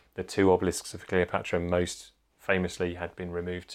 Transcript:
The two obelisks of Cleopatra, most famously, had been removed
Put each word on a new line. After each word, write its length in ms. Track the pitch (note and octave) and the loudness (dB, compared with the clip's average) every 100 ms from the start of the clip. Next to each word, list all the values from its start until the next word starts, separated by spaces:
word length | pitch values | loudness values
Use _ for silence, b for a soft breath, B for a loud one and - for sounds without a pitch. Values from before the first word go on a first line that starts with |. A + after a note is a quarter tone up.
| b | b
The 100 | - | -10
two 260 | - - F#2+ | -4 4 6
obelisks 440 | F#2 F#2 - - | 6 4 -2 -8
of 120 | F#2 - | -12 -2
Cleopatra, 540 | F#2 F2+ G2 - F2 | 0 2 -2 -2 -2
most 500 | F2 F2+ F2+ - - _ _ _ | 2 0 0 -4 -16 _ _ _
famously, 560 | - F#2 F2+ - F2+ | -2 0 0 -2 -4
had 200 | E2+ E2+ | -4 -10
been 160 | - F2 | -10 -8
removed 380 | F2 F2 F2+ - | -6 -6 -8 -10